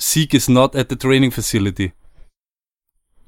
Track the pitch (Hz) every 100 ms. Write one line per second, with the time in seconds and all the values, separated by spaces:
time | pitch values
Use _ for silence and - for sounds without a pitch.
0 | - 156 151 139 - 127 135 139 123 120
1 | 131 135 131 117 107 113 101 92 95 -
2 | - - - _ _ _ _ _ _ _
3 | _ _